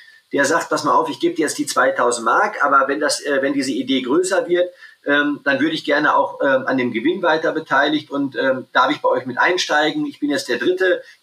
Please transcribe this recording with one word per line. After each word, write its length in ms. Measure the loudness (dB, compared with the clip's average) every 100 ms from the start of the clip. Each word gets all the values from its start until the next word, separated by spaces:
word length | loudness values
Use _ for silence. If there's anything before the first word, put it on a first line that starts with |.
| -20 -20 -6
der 140 | -2 0
sagt, 240 | 0 -2
"Pass 160 | -2 2
mal 80 |
auf, 160 | 2 0
ich 100 | -2
gebe 160 | -2 0
dir 60 |
jetzt 160 | -2 -2
die 80 | -4
zweitausend 580 | 0 0 2 0 0
Mark, 400 | 0 2 0 0
aber 240 | 2 4 2
wenn 140 | 0
das, 180 | -2 -2
äh, 220 | -2 0
wenn 120 | 0
diese 200 | -2 -2
Idee 280 | -4 -2 -2
größer 460 | 2 0 2 0 2
wird, 220 | 0 0 -4 -20 -10 -2
ähm, 360 | 0 0 -2
dann 160 | -2 0
würde 160 | 0 -2
ich 80 |
gerne 320 | 0 0 2 2
auch, 240 | 0 0
ähm, 240 | 2 2 0
an 120 | 0
dem 160 | 0
Gewinn 280 | 0 0 0
weiter 300 | 0 0 0
beteiligt 580 | -4 -2 0 2 0 -4
und, 280 | -4 -4 -2
ähm, 300 | -2 -2 -2
darf 180 | 0 2
ich 120 | 2
bei 80 | 0
euch 160 | 0 -4
mit 120 | -2
einsteigen? 680 | 0 0 0 0 0 -2 -6
Ich 140 | -4
bin 100 | -2
jetzt 180 | -2 -2
der 100 | -2
Dritte, 460 | 0 2 2 0 -4 -12